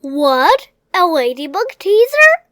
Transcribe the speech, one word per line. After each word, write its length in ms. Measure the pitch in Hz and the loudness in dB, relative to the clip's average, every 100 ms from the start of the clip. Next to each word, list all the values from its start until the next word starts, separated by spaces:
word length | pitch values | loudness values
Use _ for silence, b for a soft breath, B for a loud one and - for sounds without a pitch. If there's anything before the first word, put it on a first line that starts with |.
What? 680 | 277 277 285 262 285 539 - _ _ | -10 -2 -2 0 0 0 -2 _ _
A 120 | 381 | -2
ladybug 600 | 359 320 247 254 285 302 427 - | 0 0 -4 -6 -8 -8 -8 -8
teaser? 720 | 381 415 494 587 622 659 _ | -2 2 2 4 2 2 _